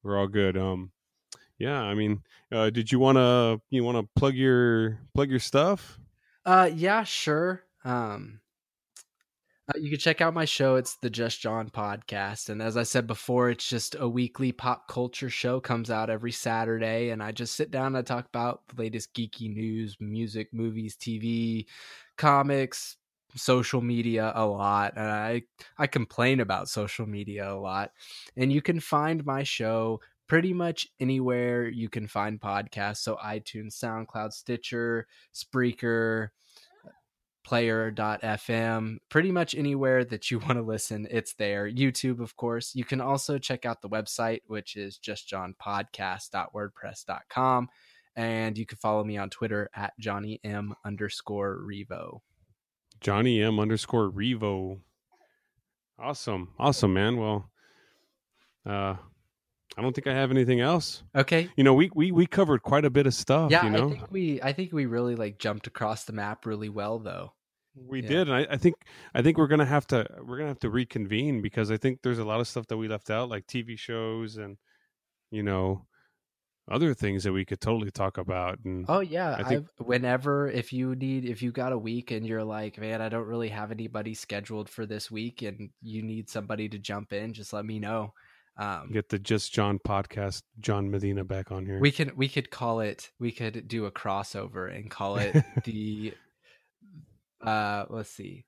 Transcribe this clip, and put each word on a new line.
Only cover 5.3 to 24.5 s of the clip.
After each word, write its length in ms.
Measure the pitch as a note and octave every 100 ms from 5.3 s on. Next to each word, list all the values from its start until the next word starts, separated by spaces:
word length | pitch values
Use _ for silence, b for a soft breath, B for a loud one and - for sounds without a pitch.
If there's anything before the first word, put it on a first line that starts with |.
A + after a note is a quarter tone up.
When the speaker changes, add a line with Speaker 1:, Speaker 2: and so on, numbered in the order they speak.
Speaker 1:
your 80 | C3
stuff? 600 | - C#3 E3 G3 - - - _ _ _
Speaker 2:
Uh, 240 | - F#3 F3+
yeah, 300 | D#3+ F3 G#3+
sure. 580 | G#3+ - - D3+ F3 F3+ _ _
Um, 560 | B2+ B2 A2+ G#2 G#2 A2 _ _ _ _ _ - - _ _ _ _ _ -
uh, 100 | -
you 120 | D3
can 80 | D3
check 220 | E3 D#3+
out 140 | E3
my 100 | E3
show. 300 | D#3 - C3+
It's 220 | C3 B2 -
the 140 | B2
Just 300 | A2 A2+ -
John 300 | A2+ A2 A2
Podcast. 760 | - G#2 G#2 - G#2 G2 A2 -
And 120 | G#2+
as 160 | A2 A2+
I 60 |
said 240 | A#2 C3+ A#2
before, 420 | A2+ - B2 B2
it's 200 | A#2+ -
just 260 | A#2+ - D3+
a 120 | B2+
weekly 420 | A#2+ B2 - C3
pop 380 | B2 B2+ B2 -
culture 420 | - B2 - C3
show, 300 | - B2 B2+
comes 280 | - A#2 A2+
out 220 | A2 A2
every 220 | A2 A#2+
Saturday. 800 | A2+ A#2+ A2+ A2+ A2+ A2+ A2+ A#2+
And 120 | A2
I 80 | G#2+
just 240 | G#2+ A#2+
sit 160 | - A2+
down 180 | C3 C3
and 100 | C3
I 40 |
talk 240 | A#2+ A#2+ A#2+
about 400 | A#2+ A#2+ A#2+ _
the 140 | B2
latest 320 | A2 A2 -
geeky 400 | - A2+ - A2+
news, 420 | G#2 A2 A2 A2 G2+
music, 520 | G#2+ A2 A2+ A2 G#2+
movies, 440 | A2+ A2+ A2 A2 -
T 220 | - A2
V, 500 | A#2 A#2 A2+ A2+ - B B B B -
comics, 800 | D3+ C#3+ C#3 C#3 C3 - - - _ _ _ B2
social 440 | - B2+ A#2+ C3
media 520 | A#2+ A#2+ A#2 A2+ A2
a 100 | A2+
lot. 500 | A2